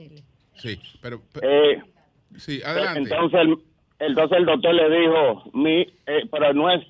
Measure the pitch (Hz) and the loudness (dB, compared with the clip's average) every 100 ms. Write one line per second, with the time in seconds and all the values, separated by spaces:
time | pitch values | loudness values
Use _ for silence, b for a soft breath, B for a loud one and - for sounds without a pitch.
0 | 156 147 - _ _ - 120 101 - - | -20 -20 -20 _ _ -16 -14 -14 -16 -20
1 | 123 117 _ 147 127 143 147 127 - _ | -16 -16 _ -6 0 4 2 0 -6 _
2 | _ _ _ - - 139 143 170 190 156 | _ _ _ -20 -14 -10 -6 -4 -4 -4
3 | 127 156 170 180 160 160 _ _ _ - | -6 -2 0 2 2 0 _ _ _ -8
4 | 151 135 156 180 175 156 170 170 156 165 | -4 0 2 2 2 2 2 2 2 2
5 | 165 165 139 107 - 120 156 160 - _ | 2 2 2 0 -6 -2 0 0 -2 _
6 | - 147 117 151 147 143 170 175 - | -4 -4 -4 0 0 2 0 0 -4